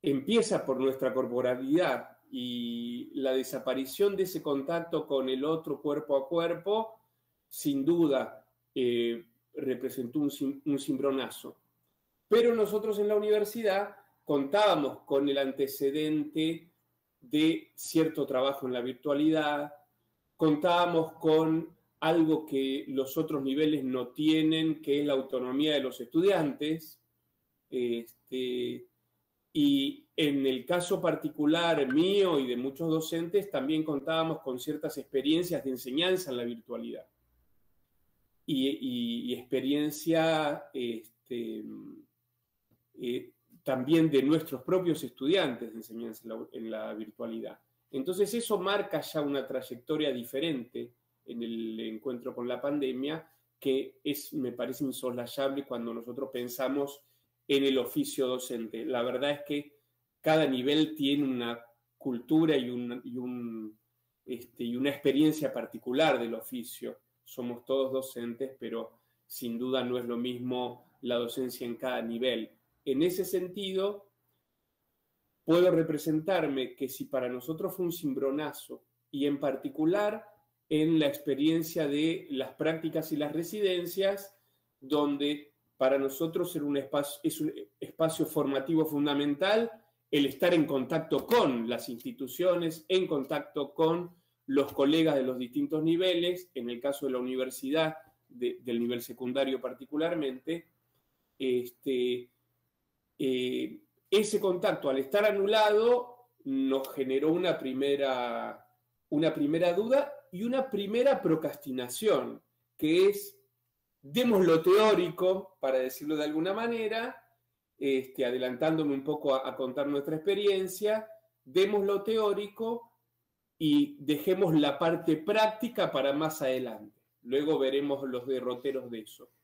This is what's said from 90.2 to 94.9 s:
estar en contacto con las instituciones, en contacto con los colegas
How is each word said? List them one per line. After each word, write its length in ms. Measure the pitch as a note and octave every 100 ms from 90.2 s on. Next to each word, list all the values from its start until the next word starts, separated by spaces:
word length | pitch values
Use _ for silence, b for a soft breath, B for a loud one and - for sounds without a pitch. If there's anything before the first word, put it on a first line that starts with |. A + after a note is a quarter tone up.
| C#3
estar 280 | - F3
en 120 | F3 D3
contacto 600 | C#3 B2+ D#3+ D#3+ C#3+ -
con 440 | A#3+ F3 A#2+ A2+
las 200 | A#2 -
instituciones, 960 | A#2 C3+ A#2 C3 - F3+ F3 E3 D#3+ -
en 200 | F#3+ E3+
contacto 640 | D3+ B2+ D3 - - -
con 420 | - D#3+ E3+ F3 b b _ -
los 260 | C#3 C3+
colegas 420 | - C#3